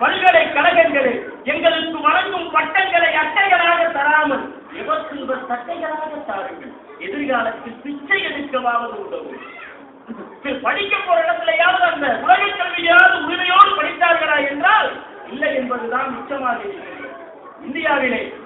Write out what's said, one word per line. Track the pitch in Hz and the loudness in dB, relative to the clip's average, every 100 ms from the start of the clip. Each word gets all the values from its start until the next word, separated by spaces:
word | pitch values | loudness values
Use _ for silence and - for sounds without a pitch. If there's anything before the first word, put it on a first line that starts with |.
பல்கலைக்கழகங்களே, | 277 370 370 330 - 294 - 339 294 285 254 - - - | 0 4 6 6 4 2 4 4 2 2 2 0 -6 -8
எங்களுக்கு | 254 330 339 330 320 311 | -4 2 2 2 -2 0
வழங்கும் | 302 359 392 370 339 | 2 2 0 -4 -2
பட்டங்களை | 311 311 381 381 349 320 | 0 0 0 2 2 2
அட்டைகளாக | 320 311 403 392 359 339 339 330 | 2 0 2 4 4 4 4 2
தராமல் | 285 294 302 302 262 - - - | 2 4 4 4 0 -6 -12 -14
எவருக்கு | 339 403 - - 277 | -8 -4 -4 -4 -8
இவர் | 254 254 - | -6 -6 -4
சட்டைகளாக | 240 - 339 311 311 311 294 - | -6 -6 -6 -6 -6 -6 -8 -8
தாருங்கள். | 196 - - 262 - - - | -8 -8 -10 -14 -16 -18 -14
எதிர்காலத்தில் | 359 285 269 240 - - 247 - | -8 -4 -2 0 -2 -6 -12 -12
பிச்சை | 285 285 294 392 | -12 -8 -2 -2
எடுக்கவாவது | 320 285 285 254 240 233 233 208 - | -2 -6 -4 -2 0 -2 -2 -8 -8
உதவும்." | - - - - - - - - - - - - - | -8 -10 -14 -16 -16 -18 -18 -20 -18 -14 -14 -14 -10
சரி, | 285 | -6
படிக்க | - 220 285 392 392 370 | -4 -2 -2 -2 -2 2
போற | 330 | 2
இடத்துலயாவது | 330 330 330 320 349 370 | 2 0 0 4 4 4
அந்த | 349 311 277 226 | 2 2 -2 2
உலக | 285 381 | 4 4
கல்வியாவது | 403 403 349 339 339 349 370 349 | 4 -2 -4 0 4 6 6 2
உரிமையோடு | 302 349 359 370 392 - | -2 -2 4 6 6 4
படித்தார்களா | 349 330 339 339 302 294 277 | -2 2 2 2 2 0 0
என்றால் | 294 359 427 294 - - - - | 2 4 4 2 -4 -12 -16 -12
இல்லை | 269 302 | -4 -2
என்பதுதான் | 262 247 240 233 254 269 - | -2 -2 -4 -4 -2 -4 -6
மிச்சமாக | - 277 247 220 | -8 -4 -2 -4
இருக்கிறது. | 202 190 - - - - - - - - | -6 -10 -12 -14 -14 -14 -16 -18 -20 -14
இந்தியாவிலே | 233 320 311 269 254 226 - - | -10 -4 0 2 2 -2 -6 -10